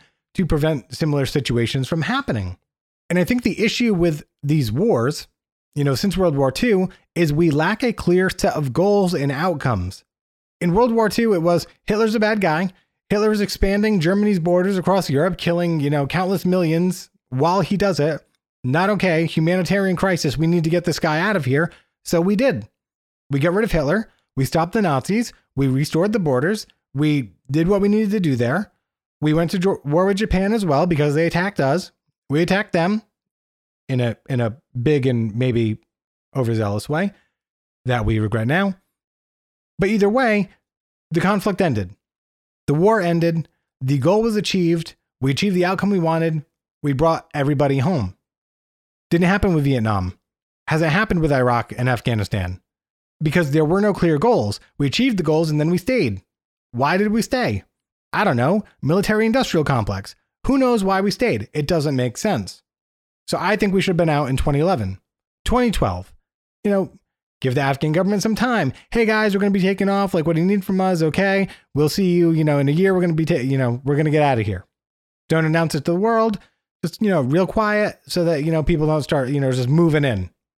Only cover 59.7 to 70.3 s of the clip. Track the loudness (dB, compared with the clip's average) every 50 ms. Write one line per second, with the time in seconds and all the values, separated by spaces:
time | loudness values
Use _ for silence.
59.7 | 0 0 -2 -2 -4 -6 -8 -12 -18 _ _ _ _ _ -2 0 0 2 2 2
60.7 | 2 2 0 0 0 0 0 0 0 0 0 -2 0 -2 -6 -6 -6 -6 -2 0
61.7 | 0 0 0 0 0 0 -2 -2 -4 -4 -2 -2 -2 -2 -4 -8 -12 -18 _ _
62.7 | _ _ _ _ _ _ _ _ _ _ _ -6 -4 -2 0 0 0 0 0 0
63.7 | 0 0 0 0 0 2 2 2 2 0 0 0 -2 -2 0 0 0 2 2 0
64.7 | 0 0 -2 -6 -8 -10 _ _ _ _ _ _ _ _ _ -2 0 2 2 2
65.7 | 0 0 -2 -2 -2 -6 -10 -14 -20 _ _ _ _ _ _ _ _ _ -2 0
66.7 | 0 0 -2 -4 -8 -16 _ _ _ _ _ _ _ _ -4 -2 0 0 0 0
67.7 | -2 -2 -2 0 0 0 0 0 0 0 0 0 0 0 0 0 0 0 -2 -2
68.7 | -4 -8 -10 _ -2 0 2 2 2 2 2 0 0 0 0 0 2 2 2 0
69.7 | 0 0 0 0 0 0 0 0 0 0 0 0